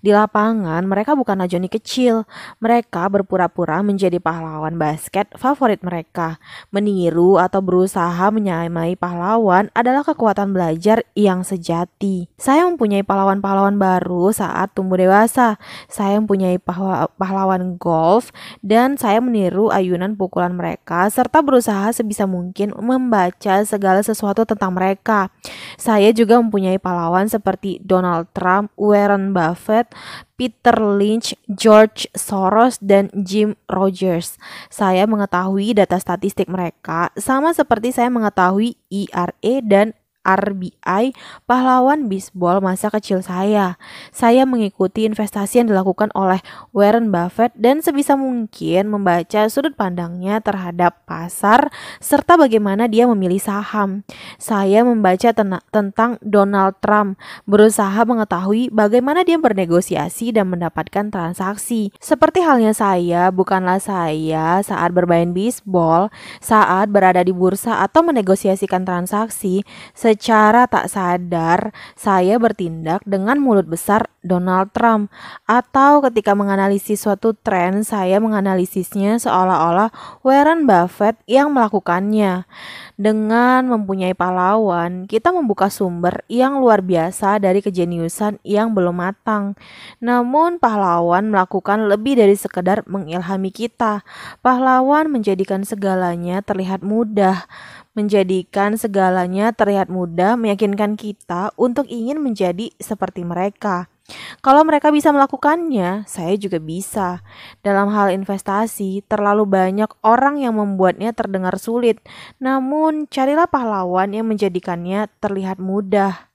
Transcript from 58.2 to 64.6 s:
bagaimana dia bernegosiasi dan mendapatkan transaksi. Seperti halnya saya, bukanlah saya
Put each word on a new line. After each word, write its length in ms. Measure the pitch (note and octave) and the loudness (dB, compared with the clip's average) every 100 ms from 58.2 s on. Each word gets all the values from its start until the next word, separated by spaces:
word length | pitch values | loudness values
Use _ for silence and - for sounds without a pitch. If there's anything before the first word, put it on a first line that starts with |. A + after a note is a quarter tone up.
| G#3+ F3 F#3+ G#3+ B3 G#3+ | -2 -4 -2 -2 0 0
bagaimana 480 | G#3 A#3+ B3+ D#4+ | 2 2 2 0
dia 160 | F4+ E4 | 2 2
bernegosiasi 960 | D#4 G3 F3 E3+ F#3 E3 D3 - A#3 A3 | 2 0 2 0 0 -4 -4 -6 -2 -2
dan 160 | F#3+ | 0
mendapatkan 560 | F3 F3 - D#3 - G#3 | -2 -4 -6 -6 -4 -4
transaksi. 880 | G#3 E3+ F3 F#3+ G3+ - A#3 G#3 _ | -6 -6 -4 -6 -6 -6 -4 -4 _
Seperti 480 | - D#4 D#4+ E4+ | -4 2 2 2
halnya 320 | E4+ C4 A3 G#3+ | 4 4 4 2
saya, 560 | G#3 F#3 F3 E3+ F3+ | 0 0 0 2 2
bukanlah 480 | F#3 F#3+ F#3+ F#3 F#3 | 2 0 0 0 -2
saya 800 | G3+ F#3+ E3+ D#3 D#3+ D#3 D#3+ F3+ | -2 -4 -4 -4 -4 -2 0 0